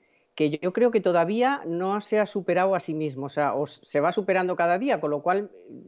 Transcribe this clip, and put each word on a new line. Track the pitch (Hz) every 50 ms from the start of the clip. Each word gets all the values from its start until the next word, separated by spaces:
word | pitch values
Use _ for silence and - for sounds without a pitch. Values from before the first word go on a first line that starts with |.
| _ _ _ _ _ _ -
que | - 151 147
yo | 147 156 - 180 180
creo | - 240 240
que | 226 214
todavía | 185 185 175 170 170 175 208 226 240 262 277 - -
no | 165 170 170 185 190 196 208 208
se | - 220 214
ha | 208
superado | 196 - 202 180 - 175 180 185 190 196
a | 175
sí | - - 156
mismo, | 156 156 151 131 131 139
o | 139
sea, | - 151 147 135 107
o | 139 147
s-, | 147 - - _
se | - - 147
va | 143 233 233
superando | 226 196 196 185 185 185 185 180
cada | 170 170 170 175 185
día, | 247 285 240 -
con | 151 147
lo | 147 143 -
cual | 170 180 196 208 190 - 92 90 - - - -